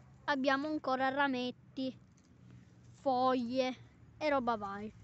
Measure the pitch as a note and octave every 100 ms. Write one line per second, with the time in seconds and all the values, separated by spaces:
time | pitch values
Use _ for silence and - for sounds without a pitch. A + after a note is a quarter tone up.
0 | - - - C#4+ C4+ C4+ D4+ D4+ - C4
1 | C4 C4+ C#4 B3+ B3 B3 - - C4 -
2 | - - - - - - - - - -
3 | C#4 B3+ B3+ B3+ A#3 B3+ B3+ B3+ - -
4 | - - D4+ C#4 A#3+ A3+ G3+ G3+ G#3+ -